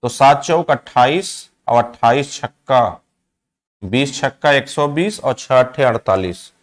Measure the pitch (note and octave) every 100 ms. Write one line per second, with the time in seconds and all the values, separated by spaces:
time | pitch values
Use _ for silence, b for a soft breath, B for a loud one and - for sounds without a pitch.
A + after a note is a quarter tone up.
0 | B2 - C#3 C#3+ - E3 E3 C3+ - -
1 | B2+ E3 F#3+ - - _ - A#2+ A#2 -
2 | A#2 B2+ C#3 - - _ _ C3 A2+ -
3 | _ _ _ _ _ _ _ _ G2 A2+
4 | C#3 C3 C3+ - D3+ C#3+ - - D3 C#3+
5 | F#3+ G#3 C#3+ - - C3 - - C3 A2+
6 | - F#2+ F#2 F2 - _